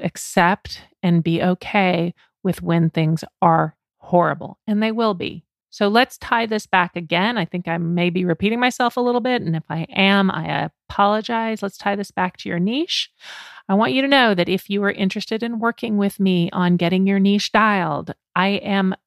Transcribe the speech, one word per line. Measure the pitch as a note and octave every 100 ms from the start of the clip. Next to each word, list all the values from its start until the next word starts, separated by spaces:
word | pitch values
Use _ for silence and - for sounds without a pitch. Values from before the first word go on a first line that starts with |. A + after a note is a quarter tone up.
accept | F3+ - - - F3 G3+ - - - _
and | F3+ E3+
be | E3 E3
okay | F3+ F3+ - G#3+ F#3 F3 E3+ - _ _
with | F#3+ -
when | F3 E3+ E3
things | - D#3+ D#3+ - -
are | F3 E3 D#3 - _ _
horrible. | - F3 D#3+ D3 - - -
And | G#3
they | A3
will | A3 A3
be. | F3+ - E3 - _ _
So | - G3+
let's | A3 C4 -
tie | - A#3 A3+
this | G#3+ -
back | F#3 F3 F3
again. | E3 E3+ G#3 A#3
I | E3+
think | F3+ F3
I | E3+
may | E3+ F3 F3
be | F3 F3+
repeating | D#3+ G#3 A#3
myself | B3 - A#3+ -
a |
little | B3 A#3+
bit. | B3 B3
And | E3 D#3+
if | -
I | D#3+ F3
am, | A3+ G3 G3+ F#3+
I | - E3 D#3 D#3+ _ -
apologize. | - G3+ G#3+ G#3+ A3+ A3+ A3
Let's | G3+ -
tie | G#3 G3+
this | G3
back | - F#3 -
to | G3
your | F3
niche. | F#3+ C4 F4 - - _ - - - - -
I |
want | G3 A#3+
you | C4
to | C#4
know | C#4 A#3 F#3
that | F3
if | F#3 -
you | G3+
are | G3+
interested | - F#3+ G#3+ - A3
in | A#3 A3+
working | A#3 - A3+ G#3
with | G3+ -
me | F#3+ F3+ E3+
on | - F3 F3
getting | E3+ F#3 F#3+
your | G3
niche | G3 G3+ -
dialed, | G#3+ G#3+ G3+ E3 C#3+ D#3+ - _ F3
I | F#3+
am | G3+ - G3 F#3+ F#3+